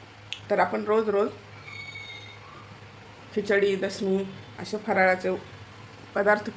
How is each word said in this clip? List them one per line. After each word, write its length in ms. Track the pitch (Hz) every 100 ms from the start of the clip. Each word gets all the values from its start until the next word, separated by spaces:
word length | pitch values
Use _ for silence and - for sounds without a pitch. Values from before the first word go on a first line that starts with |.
| - - - - -
तर 100 | 202
आपण 240 | 190 214 208
रोज 240 | 220 214
रोज 200 | 196 220 - - - - - - - - - - - - - - - - - - - - 214
खिचडी, 400 | 202 202 196 190
दसमी 480 | 196 - 196 190 190 - - -
असे 180 | 180 214
फराळाचे 580 | 214 190 190 185 185 185 - - - - - - - 208
पदार्थ 340 | 202 208 214